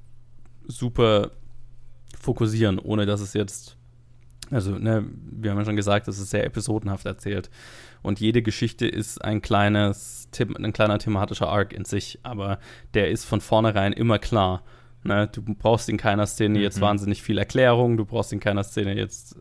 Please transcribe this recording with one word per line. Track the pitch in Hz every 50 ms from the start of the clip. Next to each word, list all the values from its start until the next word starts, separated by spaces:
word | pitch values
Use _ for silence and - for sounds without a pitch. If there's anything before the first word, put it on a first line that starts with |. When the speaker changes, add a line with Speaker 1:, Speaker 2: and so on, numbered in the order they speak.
| - - - - - - - - - - - - -
Speaker 1:
super | - - - 123 120 - - 120 110 107 101 104 - - - - - - - - - - - - - - - - - - -
fokussieren, | - 135 123 - 117 110 110 110 113 101 95 92
ohne | - 107 107 107 101
dass | 98 104 104
es | 101 95 -
jetzt, | 107 104 95 - - - - - - - - - - - - - - - - - - - -
also, | 147 120 92 98 98
ne, | - 101 113 113 110 107 - - - - -
wir | - 113 110 104
haben | 101
ja | 101 104
schon | 107 104
gesagt, | 104 98 101 101 104 -
es | - 101 98
ist | 98 -
sehr | - 104 110
episodenhaft | 110 - 113 - - 107 110 110 101 98 95 -
erzählt. | - - - - 98 101 95 - - - - - - - - - - - -
Und | - 98 101 -
jede | 110 110 113 120
Geschichte | 110 110 - - 120 113 - - 120
ist | - - 107 107 - - - -
ein | 107 110 104
kleines | - - 110 101 101 104 107 104 104 101 101 - - - - - - - -
The-, | - 120 101 -
ein | - - 107 101
kleiner | - 107 107 104 104
thematischer | - 110 104 95 101 104 101 - - 78
Arc | 95 104 95 98 -
in | 101 98
sich, | - 104 101 - - - - -
aber | 127 120 101 98 101 98 - - - - - - - -
der | 107 98 80
ist | 101 113 -
von | - 113 98
vornherein | - - 117 110 110 113 104 101 98 101 101
immer | - 117 117 110 107
klar. | - - 120 107 95 92 92 90 - - - - - - - - -
Ne? | - 101 101 107 107
Du | - 110 104
brauchst | 107 101 - - 107 117 110 -
in | - 107
keiner | 101 - 110 101 104 104
Szene | - - - 110 104 107 104
jetzt | 101 101 -
Speaker 2:
Mhm. | 101
Speaker 1:
wahnsinnig | 98 104 104 101 101 101 101 -
viel | - - 104
Erklärung, | 98 104 - - 131 131 123 120 120 123 120 120
du | 110 107
brauchst | - 117 113 101 - 107
in | 101
keiner | - 107 101 101 98
Szene | - - - 101 98 98
jetzt, | 107 101 - - - - - - -